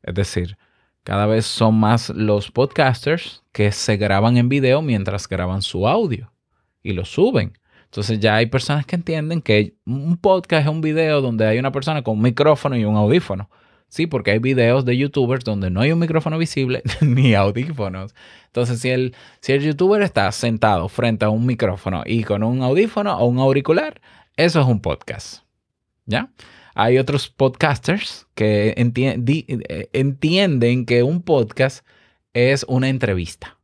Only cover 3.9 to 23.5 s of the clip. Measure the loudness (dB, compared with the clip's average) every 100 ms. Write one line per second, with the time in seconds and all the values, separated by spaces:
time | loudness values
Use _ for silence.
3.9 | 0 2 2 4 4 2 2 2 2 0
4.9 | -2 -2 -6 -6 -6 -4 -4 -4 -2 0
5.9 | 0 -2 -6 -10 _ _ _ _ _ -8
6.9 | -6 -6 0 2 2 -2 -8 _ _ _
7.9 | -8 -2 0 2 2 0 -2 -2 -4 -2
8.9 | -6 -4 -6 -4 -4 2 2 2 _ -8
9.9 | -6 -2 0 2 0 2 0 0 -2 -2
10.9 | 0 0 0 0 0 2 2 -2 -4 -4
11.9 | -4 -2 2 2 4 2 4 0 0 0
12.9 | 2 4 2 0 -10 -10 _ _ _ _
13.9 | -6 -2 -2 0 0 0 2 4 2 0
14.9 | 0 0 0 0 -2 -2 -2 -2 0 0
15.9 | 0 0 0 -2 -4 -4 -2 -2 -2 -4
16.9 | 0 2 4 4 4 2 -2 -6 -6 -8
17.9 | -8 -14 _ -20 -20 _ -4 -2 -2 -2
18.9 | -2 -2 -6 -20 _ -2 0 0 2 2
19.9 | 2 2 0 0 -2 -4 2 2 2 -2
20.9 | -2 -2 0 0 0 0 0 -2 -4 -6
21.9 | -6 -2 -4 0 -2 0 0 0 2 0
22.9 | 0 -2 0 2 2 2